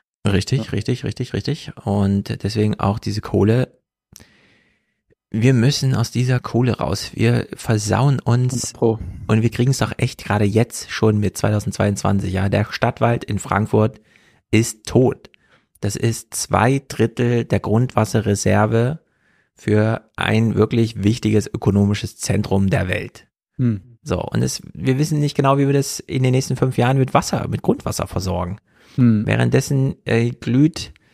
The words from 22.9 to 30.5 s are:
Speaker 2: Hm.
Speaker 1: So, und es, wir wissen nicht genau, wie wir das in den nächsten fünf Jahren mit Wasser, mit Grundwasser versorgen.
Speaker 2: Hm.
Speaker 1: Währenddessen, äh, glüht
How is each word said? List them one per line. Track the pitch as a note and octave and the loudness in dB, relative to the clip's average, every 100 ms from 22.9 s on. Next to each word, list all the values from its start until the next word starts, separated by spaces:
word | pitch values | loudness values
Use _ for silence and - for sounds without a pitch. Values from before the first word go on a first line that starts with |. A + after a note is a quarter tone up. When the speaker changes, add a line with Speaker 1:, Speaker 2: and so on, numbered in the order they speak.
| F#2+ - - _ _ _ - | -6 -8 -14 _ _ _ -4
Speaker 2:
Hm. | B2 G#2 B2 - | -2 -2 -8 -14
Speaker 1:
So, | - F2 | -6 -4
und | - A2+ | -2 -2
es, | B2+ - - | -2 -4 -12
wir | - C3 C3 | -6 -2 0
wissen | D#3 D3+ | 0 0
nicht | D3 - | -2 0
genau, | C3+ C#3 | 0 2
wie | C#3 | 2
wir | |
das | C#3 C3+ - | 0 -2 -8
in | - C3+ | -6 -2
den | B2+ | 0
nächsten | B2+ - B2+ | 0 0 -2
fünf | C3+ B2+ | -2 0
Jahren | A#2+ C3+ | 0 2
mit | C3 | 2
Wasser, | C#3+ - C3 - | 0 0 -4 -4
mit | - | -4
Grundwasser | - C#4+ - - - | -2 -2 -4 -6 -6
versorgen. | F#2 F#2 F2+ F2 G2 _ _ _ - | -6 -4 -4 -4 -10 _ _ _ 2
Speaker 2:
Hm. | A#2+ G#2+ G#2+ | 4 4 2
Speaker 1:
Währenddessen, | A2 B2 B2 - C#3 C3+ - | 0 2 2 0 0 -2 -4
äh, | - A2+ A#2 | -2 0 0
glüht | B2+ - | -4 0